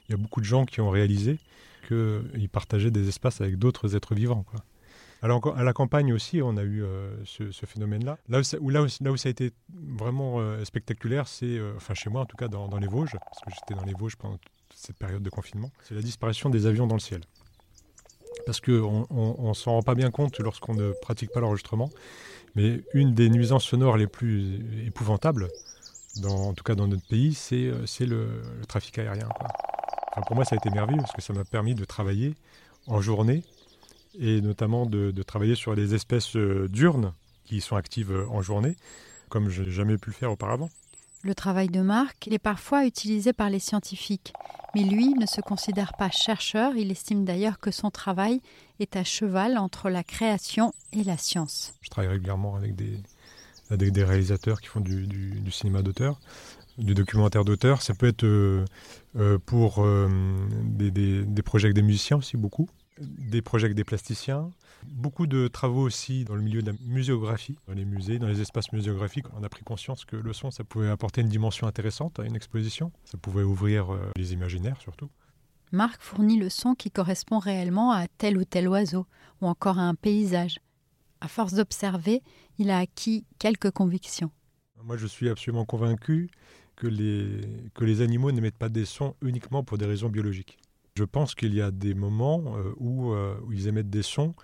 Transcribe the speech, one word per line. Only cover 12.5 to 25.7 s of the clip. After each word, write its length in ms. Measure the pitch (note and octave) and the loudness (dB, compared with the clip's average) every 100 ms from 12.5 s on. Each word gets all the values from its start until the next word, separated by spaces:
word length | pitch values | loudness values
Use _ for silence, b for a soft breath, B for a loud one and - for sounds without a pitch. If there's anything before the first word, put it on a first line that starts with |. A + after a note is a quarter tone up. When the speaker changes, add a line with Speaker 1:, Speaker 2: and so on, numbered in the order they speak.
| G2+ G2+ | -6 -6
Speaker 1:
dans 100 | G2+ | -4
les 100 | G2 | -2
Vosges, 300 | A#2 D#3 G2+ - | 0 -2 -6 -12
parce 160 | - | -16
que 60 | - | -14
j'étais 240 | F#2 - | -14 -10
dans 120 | G2 F#2+ | -6 -6
les 100 | F#2 | -4
Vosges 220 | A2 - | -6 -8
pendant 200 | G#2 G2 | -10 -12
toute 140 | - _ _ - | -14 _ _ -20
cette 220 | - - | -18 -10
période 260 | G2 G2 | -6 -4
de 60 | G2 | -6
confinement, 400 | G#2 - G2+ B2 - | -8 -8 -10 -10 -12
c'est 120 | - G#2+ | -12 -8
la 80 | |
disparition 480 | A#2 - A#2 A2 C#3+ | -6 -4 -4 -2 2
des 160 | A#2 G#2+ | 4 4
avions 180 | A2+ A#2+ | 4 2
dans 100 | A2 | 0
le 60 | |
ciel. 200 | - F#2 D#2+ _ - _ _ _ _ - _ _ - - - | -2 -10 -12 _ -20 _ _ _ _ -20 _ _ -18 -10 -8
Parce 160 | A2 | -4
qu'on 460 | - A#2+ G#2+ G#2+ A#2+ | 2 2 2 -2 -2
on, 260 | B2+ A2 B2 | -2 -2 -2
on 140 | A2+ G#2 | -2 -2
s'en 160 | A#2+ | 2
rend 100 | A2+ | 2
pas 140 | A2+ B2 | 2 2
bien 160 | C3 | 2
compte 260 | A#2 C#3+ - | 0 -2 -2
lorsqu'on 360 | A2 - - A2 | -6 -6 -4 -2
ne 180 | G#2 G2 | -2 -2
pratique 300 | - A2+ A2 | -6 -6 -4
pas 80 | A#2+ | -2
l'enregistrement, 500 | A2+ G2+ - A2 C3+ B B B B B B G#2 | 0 -2 -2 -2 -2 B B B B B B 2
mais 280 | G#2+ A#2+ - | 2 2 0
une 200 | C3+ C#3 | 4 6
des 160 | A#2 A#2 | 8 6
nuisances 360 | A#2 A#2 C3 - | 6 6 2 2
sonores 320 | B2 C3 A2 | 4 6 4
les 100 | G#2 | 2
plus 800 | - A#2+ G#2 G2 G2+ A2+ A2 A2+ | 0 -2 0 -2 -4 -6 -6 -8
épouvantables, 640 | - A2 G#2 D#3+ C3 F2+ - B | -4 0 2 2 0 -4 -8 B